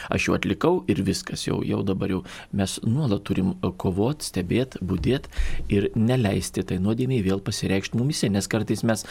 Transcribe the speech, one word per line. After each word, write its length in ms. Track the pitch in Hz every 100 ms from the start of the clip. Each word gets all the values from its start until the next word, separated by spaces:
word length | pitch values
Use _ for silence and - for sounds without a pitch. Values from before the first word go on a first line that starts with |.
| -
"Aš 180 | 95 -
jau 60 |
atlikau 500 | 90 92 98 151 180 -
ir 140 | 95
viskas, 440 | 98 92 - - -
jau, 160 | 92
jau 200 | - 107
dabar 260 | 101 95 98
jau". 160 | 92 - - -
Mes 260 | 98 95 -
nuolat 420 | 113 127 147 101
turim, 300 | - 92 92 92
e, 80 | 95
kovot, 520 | 90 101 92 113 151
stebėt, 540 | - 95 90 98 131 -
budėt 420 | 90 90 - 131 - - - - -
ir 220 | 101 -
neleisti 720 | 117 110 131 104 98 - -
tai 140 | 95 92
nuodėmei 440 | 98 117 127 131
vėl 180 | 95 98
pasireikšt 540 | - 98 95 95 -
mumyse, 340 | 113 131 156 117
nes 180 | 98 95
kartais 360 | 113 107 110
mes 220 | 113 107 -